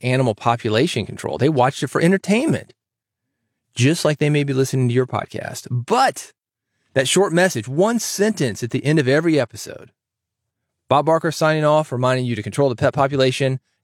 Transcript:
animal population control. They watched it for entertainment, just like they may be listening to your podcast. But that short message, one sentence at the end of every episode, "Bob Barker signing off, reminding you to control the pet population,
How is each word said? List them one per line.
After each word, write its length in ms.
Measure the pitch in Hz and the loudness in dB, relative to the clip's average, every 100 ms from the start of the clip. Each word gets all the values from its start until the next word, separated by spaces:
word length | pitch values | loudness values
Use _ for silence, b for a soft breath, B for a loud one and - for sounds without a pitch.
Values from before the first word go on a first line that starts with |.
animal 320 | 123 131 123 | -2 0 0
population 720 | 101 120 117 113 107 170 120 92 | 0 -2 0 0 0 0 -2 -6
control. 320 | - - - | -8 -8 -2
They 100 | 147 | 0
watched 340 | 143 127 - | 2 0 0
it 60 | 143 | -4
for 120 | 156 | 0
entertainment, 760 | 165 196 - 214 320 131 - _ _ _ _ _ _ _ _ _ _ | 2 2 2 0 0 -2 -6 _ _ _ _ _ _ _ _ _ _
just 300 | - 131 170 | 0 0 2
like 140 | 156 147 | 0 0
they 120 | 147 | 0
may 140 | 147 | 0
be 80 | 143 | 0
listening 360 | 131 131 131 123 | 0 0 0 0
to 60 | |
your 120 | 120 127 | 0 -2
podcast. 600 | 123 - - - - - | -4 -8 -10 -10 -12 -8
But 640 | 123 - 247 262 - - _ _ _ _ _ _ | -6 0 2 2 -2 -12 _ _ _ _ _ _
that 160 | 135 131 | -2 2
short 240 | 180 196 | 2 2
message, 340 | 165 185 123 117 | 2 2 0 -4
one 320 | 143 208 233 | 0 0 0
sentence 640 | - - 214 220 127 104 | -2 -2 0 0 -2 -4
at 80 | 117 | -4
the 140 | 135 | -4
end 140 | 139 160 | 0 2
of 100 | 127 | 4
every 320 | 143 170 147 | 2 2 0
episode, 520 | 120 107 - - - _ _ _ _ _ _ _ _ _ - | 0 -6 -16 -16 -20 _ _ _ _ _ _ _ _ _ 0
"Bob 180 | 139 151 | 0 2
Barker 260 | 160 165 | 0 0
signing 320 | - 156 156 | 0 0 2
off, 260 | 151 151 151 | 2 2 0
reminding 360 | 123 127 127 123 | -2 0 0 -2
you 80 | |
to 80 | 107 | -4
control 260 | 104 143 139 | -4 0 0
the 80 | 113 | 0
pet 160 | 139 | -2
population, 680 | 143 139 139 131 - 135 131 _ _ | 0 0 2 0 2 -2 -4 _ _